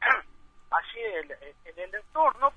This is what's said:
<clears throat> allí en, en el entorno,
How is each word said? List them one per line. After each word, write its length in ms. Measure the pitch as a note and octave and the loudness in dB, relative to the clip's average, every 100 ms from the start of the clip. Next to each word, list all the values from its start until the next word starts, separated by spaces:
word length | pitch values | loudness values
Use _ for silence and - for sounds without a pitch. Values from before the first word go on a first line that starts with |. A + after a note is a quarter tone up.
<clears throat> 680 | - B3 - - - - - | 2 2 -2 -20 -20 -20 -2
allí 300 | E3 - A#3 | -2 -2 -8
en, 300 | A3+ E3+ D3 C3+ C#3+ - | -6 -6 -10 -14 -18 -20
en 140 | E3+ E3+ | -20 -16
el 160 | F#3 | -12
entorno, 560 | G3+ - D#4 D4+ B3 C#4 | -12 -6 2 2 4 0